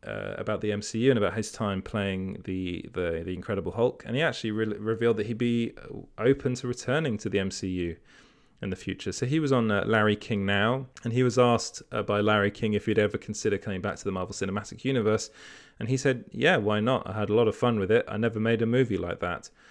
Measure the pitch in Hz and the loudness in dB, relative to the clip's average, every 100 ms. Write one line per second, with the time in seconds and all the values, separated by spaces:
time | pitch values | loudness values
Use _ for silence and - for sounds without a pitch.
0 | - 104 101 101 98 104 107 104 104 110 | -8 -8 -8 -8 -4 -2 -2 -2 -4 2
1 | 127 120 101 110 104 - 107 95 - 110 | 4 4 2 0 -6 -4 -2 -2 -4 -4
2 | 98 95 95 - - 95 92 90 - 90 | -2 -2 -6 -8 -6 -4 -4 -6 -8 -4
3 | 87 82 85 90 87 101 90 110 120 - | -2 -2 -4 -6 -4 -4 -2 0 0 0
4 | - 120 160 117 113 107 110 104 107 110 | -6 0 0 -2 -4 -2 -2 -2 -4 2
5 | 117 110 104 110 120 117 117 - - 104 | 2 2 -2 0 0 2 -2 -6 -14 -14
6 | - - 113 135 135 123 123 120 - 139 | -14 0 2 4 2 -2 -4 -6 -2 -2
7 | 156 104 107 98 95 - 95 90 87 82 | 0 -2 0 0 0 -2 -4 -2 -4 -6
8 | _ - - _ _ _ - 92 - 92 | _ -20 -20 _ _ _ -6 -6 -6 -6
9 | - 90 123 156 147 131 113 101 104 110 | -6 -4 0 0 2 2 4 2 4 4
10 | 107 104 - 104 98 101 107 131 131 - | 4 2 0 0 2 4 4 0 -4 -8
11 | 123 117 127 123 123 117 - - - 117 | -4 2 2 6 4 4 0 -12 -6 -4
12 | 104 104 104 107 101 - 110 104 - 107 | 0 2 4 4 4 0 0 0 2 4
13 | 104 - - 107 107 101 - 95 98 85 | 2 0 -8 -4 -2 -2 -4 -4 -4 -4
14 | 101 92 92 104 95 101 101 - 131 131 | -4 -4 -6 -6 -4 -4 -8 -8 -2 2
15 | 107 107 - - - - - _ 113 131 | 2 2 -2 -14 -20 -20 -20 _ -2 0
16 | 139 120 107 104 139 175 104 107 110 127 | 2 0 -4 0 2 4 2 2 2 0
17 | - 101 104 107 113 101 123 113 95 113 | -2 -4 2 4 4 2 0 2 4 2
18 | - 107 113 110 110 113 113 123 123 95 | 2 -2 -2 0 0 2 2 2 2 0
19 | 87 - 90 87 - _ - | -2 -4 -4 -4 -10 _ -20